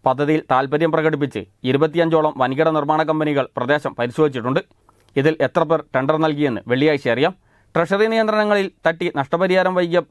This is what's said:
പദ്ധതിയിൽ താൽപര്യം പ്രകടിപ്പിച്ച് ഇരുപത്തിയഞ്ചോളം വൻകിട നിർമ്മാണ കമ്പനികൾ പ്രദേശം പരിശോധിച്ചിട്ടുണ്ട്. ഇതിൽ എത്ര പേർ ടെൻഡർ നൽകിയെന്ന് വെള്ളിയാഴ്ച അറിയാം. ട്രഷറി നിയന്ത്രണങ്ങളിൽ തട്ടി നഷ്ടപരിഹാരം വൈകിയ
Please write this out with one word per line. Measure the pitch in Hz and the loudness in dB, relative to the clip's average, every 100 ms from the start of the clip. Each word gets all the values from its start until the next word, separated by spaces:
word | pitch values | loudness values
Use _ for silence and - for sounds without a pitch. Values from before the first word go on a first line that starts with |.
| 135 | 0
പദ്ധതിയിൽ | 127 147 156 - | 0 0 0 0
താൽപര്യം | 131 135 151 165 | 0 0 0 2
പ്രകടിപ്പിച്ച് | 160 156 156 139 107 90 _ 127 | 2 0 0 -4 -6 -12 _ -2
ഇരുപത്തിയഞ്ചോളം | 139 156 165 165 160 156 127 | 2 2 2 2 2 0 0
വൻകിട | 127 135 160 156 | -2 0 0 0
നിർമ്മാണ | 147 156 156 | 0 0 0
കമ്പനികൾ | 156 151 139 127 - | -2 0 -2 -4 -6
പ്രദേശം | 123 147 139 - | -2 -2 -2 -6
പരിശോധിച്ചിട്ടുണ്ട്. | 120 120 151 127 117 147 - _ _ _ _ 139 | -6 0 0 0 -2 -4 -4 _ _ _ _ 0
ഇതിൽ | 147 160 135 | 0 0 -2
എത്ര | 180 156 | 0 0
പേർ | 160 - | -2 -2
ടെൻഡർ | 131 139 156 | -4 -2 0
നൽകിയെന്ന് | 160 147 143 104 110 | 0 0 -2 -4 -2
വെള്ളിയാഴ്ച | 127 151 143 123 | 0 2 0 -2
അറിയാം. | 117 160 185 _ _ _ | 0 -2 -4 _ _ _
ട്രഷറി | 160 165 196 220 | -4 -2 0 0
നിയന്ത്രണങ്ങളിൽ | 226 214 214 208 202 196 _ 160 | 2 0 0 0 0 -2 _ -4
തട്ടി | 165 175 147 | -2 -4 -4
നഷ്ടപരിഹാരം | 135 170 185 185 185 180 | -4 -2 2 2 2 0
വൈകിയ | 175 175 156 | 0 0 -2